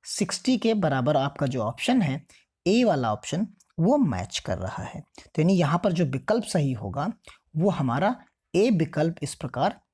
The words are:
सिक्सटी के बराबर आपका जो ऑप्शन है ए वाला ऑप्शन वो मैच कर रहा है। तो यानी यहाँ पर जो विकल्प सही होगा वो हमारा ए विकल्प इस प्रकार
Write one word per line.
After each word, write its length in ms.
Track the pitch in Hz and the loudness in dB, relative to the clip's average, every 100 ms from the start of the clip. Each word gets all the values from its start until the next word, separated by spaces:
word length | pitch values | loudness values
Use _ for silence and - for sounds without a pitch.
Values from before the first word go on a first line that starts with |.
सिक्सटी 520 | - - 185 - - 254 | -10 -6 -4 -4 0 0
के 140 | 226 | 2
बराबर 420 | 220 165 135 127 151 | 2 0 0 2 0
आपका 300 | 139 - 143 | 0 -2 -4
जो 160 | 123 | -2
ऑप्शन 400 | 107 - - 254 | -4 -4 0 2
है 180 | 160 135 - - _ _ - | 2 -2 -8 -20 _ _ 0
ए 160 | 220 | 4
वाला 280 | 240 151 120 | 4 2 0
ऑप्शन 340 | 107 - 165 214 - _ - | -2 -4 -4 -4 -8 _ -2
वो 180 | 170 196 | 2 4
मैच 400 | 214 92 92 - | 2 0 -4 -8
कर 200 | - 90 | -6 -6
रहा 240 | 92 - | -6 -8
है। 180 | 92 - | -12 -12
तो 420 | - - - - | -16 -20 -10 0
यानी 120 | 160 | 4
यहाँ 260 | 190 151 170 | 4 4 2
पर 80 | 208 | 0
जो 120 | 170 156 | 0 0
विकल्प 380 | 131 - 226 | -2 0 -2
सही 280 | - 180 139 | 0 -2 0
होगा 360 | 123 101 131 165 - - - _ 156 | -2 -6 -6 -6 -8 -18 -20 _ 0
वो 140 | 190 | 0
हमारा 440 | - 135 117 190 254 - _ _ | 2 0 2 0 -2 -10 _ _
ए 160 | 170 226 | 2 2
विकल्प 460 | 196 156 - 160 165 | 2 0 0 0 -2
इस 120 | 147 | -8
प्रकार 440 | - 131 - 170 - _ | -8 -8 -2 -2 -2 _